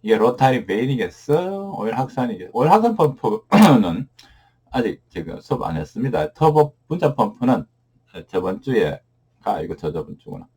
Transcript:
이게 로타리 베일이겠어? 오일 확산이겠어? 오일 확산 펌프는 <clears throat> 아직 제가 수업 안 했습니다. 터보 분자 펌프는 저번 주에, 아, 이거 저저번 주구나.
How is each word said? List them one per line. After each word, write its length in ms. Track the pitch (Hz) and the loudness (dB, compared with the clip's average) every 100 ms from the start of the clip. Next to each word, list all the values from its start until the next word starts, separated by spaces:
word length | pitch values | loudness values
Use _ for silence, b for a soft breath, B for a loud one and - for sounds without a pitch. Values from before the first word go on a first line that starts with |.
이게 160 | 110 110 | 2 2
로타리 480 | 117 120 131 127 104 | 2 2 2 2 -2
베일이겠어? 1040 | 98 131 127 87 - - 151 185 196 196 131 | -2 -2 -2 -4 -8 -2 -2 -2 -8 -10 -8
오일 180 | 107 113 | -6 -4
확산이겠어? 560 | 135 - 123 95 87 | -6 -4 -6 -6 -8
오일 180 | 113 147 | -2 4
확산 240 | 208 233 220 | 4 4 2
펌프는 1120 | 151 139 110 - _ 208 208 131 85 82 139 _ b b | 0 0 -4 -4 _ 6 8 6 2 -4 -8 _ b b
<clears throat> 280 | b b _ | b b _
아직 300 | - - - _ | -4 -4 -6 _
제가 300 | - - 85 | -12 -10 -14
수업 220 | - 139 | -6 -6
안 140 | - 80 | -4 -6
했습니다. 560 | - - 139 151 151 | -8 -6 -4 -2 -4
터보 420 | _ 151 151 147 _ _ | _ 2 4 2 _ _
분자 280 | 170 165 - | -2 -2 0
펌프는 500 | 104 - 123 123 - _ _ _ _ 87 - | -4 -2 0 0 -4 _ _ _ _ -18 -6
저번 340 | 92 92 98 | -4 -4 -6
주에, 400 | 135 120 73 - _ _ _ _ | -2 0 0 -4 _ _ _ _
아, 180 | - - | -6 -6
이거 140 | - - | -6 -8
저저번 420 | - - - - | -8 -8 -10 -16
주구나. 300 | - - - | -16 -18 -18